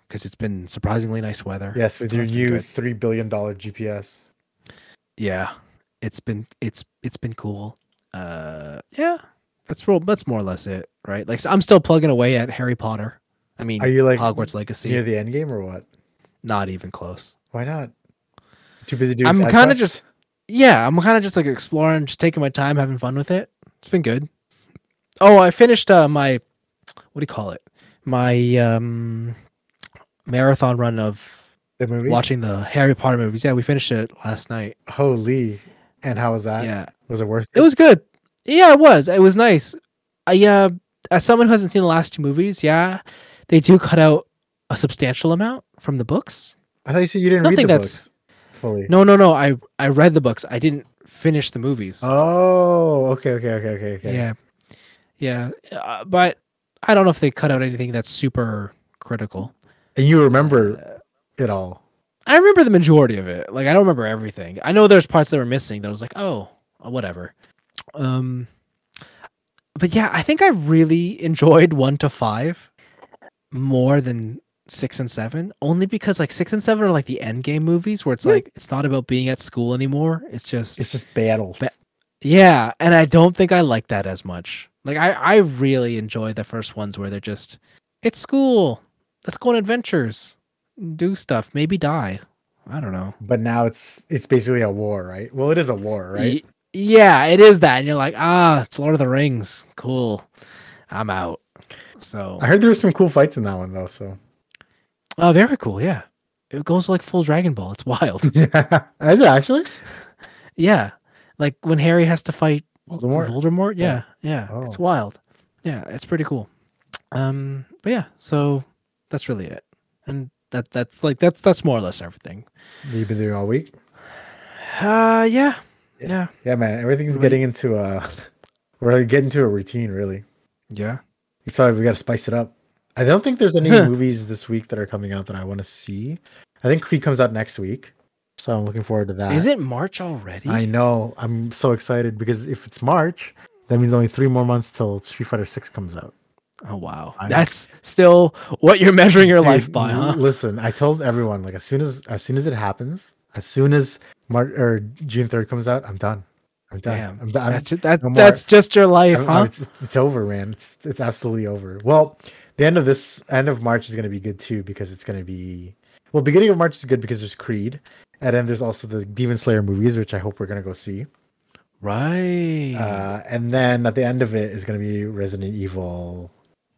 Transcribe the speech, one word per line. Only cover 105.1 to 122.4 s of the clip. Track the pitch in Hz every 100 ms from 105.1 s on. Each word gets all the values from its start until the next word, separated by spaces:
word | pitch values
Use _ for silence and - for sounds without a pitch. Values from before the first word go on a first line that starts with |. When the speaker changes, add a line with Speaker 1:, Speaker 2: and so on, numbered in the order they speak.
| -
Speaker 1:
Oh, | 175
very | 170 226 262
cool, | - 98
yeah. | 160 127 - _ _ _ _
It | 139
goes, | 151 175 180
like, | 180
full | - 180
Dragon | 151 151 180
Ball. | 113 92
It's | 101
wild. | 127 120 127 92
Speaker 2:
<laughs> | 143
Yeah. | 147 160 156 143 160 - _
Is | 151 202
it | 226
actually? | 135 139 277 370 - - - - _ - _ _ -
Speaker 1:
Yeah. | 175 190 104 - _ _ _ -
Like, | 147 -
when | 160 160
Harry | 160 170 165
has | 165
to | -
fight | - 156 147 - _ _
Speaker 2:
Voldemort? | 170 123 143 160
Speaker 1:
Voldemort? | 123 160 175 196 185
Speaker 2:
Yeah. | 175 123 - _
Speaker 1:
Yeah, | 151 147 101
yeah. | 110
It's | 127 107
Speaker 2:
Oh. |
Speaker 1:
wild. | 180 151 104 - _ _ _ _
Yeah, | 165 123 -
it's | 113 -
pretty | 165
cool. | 151 135 104 _ _ _ _ - _
Um, | 127 135 139 139 139 131 _
but | 196
yeah, | 240 - _
so | - 147 143 139 - _ _ _ _
that's | 143 -
really | 110 87
it. | - - _ _ _ -
And | 139 131 _ _
that, | 127 117
that's, | 127 120 _
like, | 156 131
that's, | 175 -
that's | 196 175
more | 160 120
or |
less | 92 -
everything. | 85 - - 95